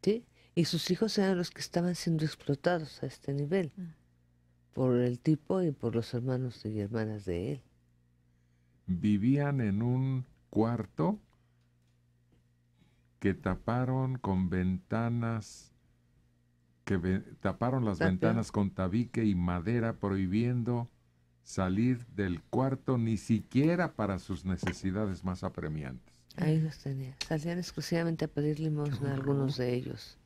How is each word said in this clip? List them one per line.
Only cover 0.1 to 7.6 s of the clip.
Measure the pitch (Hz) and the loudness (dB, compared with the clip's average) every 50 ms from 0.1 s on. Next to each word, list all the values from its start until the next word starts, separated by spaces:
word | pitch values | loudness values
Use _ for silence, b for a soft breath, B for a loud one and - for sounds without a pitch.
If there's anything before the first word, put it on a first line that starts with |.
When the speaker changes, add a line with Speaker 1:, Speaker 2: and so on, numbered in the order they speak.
| 208 233 240 b b b b b b | 0 0 -2 b b b b b b
Speaker 1:
y | - 170 | 0 2
sus | - - 165 - - 185 | 2 2 -2 0 0 0
hijos | - 220 220 - 208 | 0 0 0 2 2
eran | 196 190 196 175 | 4 4 4 2
los | 175 - | 0 -4
que | - - | -6 -10
estaban | - - - 175 175 180 180 | -12 -4 -2 0 0 0 -2
siendo | - - 170 165 160 156 | -2 0 0 0 2 0
explotados | 156 - - - - 143 - - 175 180 170 156 135 - - - | -2 -4 -6 -2 -2 -2 0 2 0 0 0 -2 -6 -10 -10 -10
a | |
este | 135 - - - - 139 | -10 -10 -10 -8 -6 -4
nivel, | 143 147 143 170 196 180 147 - | -4 -2 0 0 0 0 -2 -6
Speaker 2:
Mm. | - 180 170 156 _ _ _ _ _ _ _ _ _ _ _ _ _ _ _ _ | -10 -14 -14 -14 _ _ _ _ _ _ _ _ _ _ _ _ _ _ _ _
Speaker 1:
por | - 131 127 123 | 0 2 2 4
el | 120 123 123 123 123 | 4 2 2 0 0
tipo | _ 160 156 143 - _ 180 190 185 | _ 2 2 2 2 _ 0 2 2
y | 165 139 | 0 -2
por | - - 117 113 | -2 -4 0 0
los | 117 117 - - | 0 -2 -2 -4
hermanos | 120 120 131 127 127 127 127 117 - - | -4 -2 -2 -2 -2 -2 -4 -6 -6 -8
y | 107 107 107 | -4 -2 -2
hermanas | 101 101 113 113 110 107 110 107 101 | -4 -2 -2 -2 -2 -2 -4 -6 -4
de | 95 87 85 92 120 147 | -2 -2 -2 -2 -2 -4
él. | 127 | -6